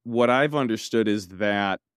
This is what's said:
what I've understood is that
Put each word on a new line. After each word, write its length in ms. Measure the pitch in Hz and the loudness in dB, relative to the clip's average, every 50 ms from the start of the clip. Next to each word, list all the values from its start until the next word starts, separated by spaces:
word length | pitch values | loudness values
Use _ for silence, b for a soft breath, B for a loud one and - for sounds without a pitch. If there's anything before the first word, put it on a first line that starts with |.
| - | -10
what 260 | 120 113 120 120 120 | -4 0 2 4 4
I've 260 | 123 135 147 151 147 | 4 2 2 2 0
understood 520 | 147 131 113 110 107 - - 120 113 110 | 0 0 0 -2 -4 -4 -2 0 0 2
is 220 | 107 104 107 92 87 | 2 0 -2 -4 -8
that 500 | 95 92 104 104 101 101 101 98 92 - _ _ _ | -8 -4 -2 0 0 0 0 -2 -2 -4 _ _ _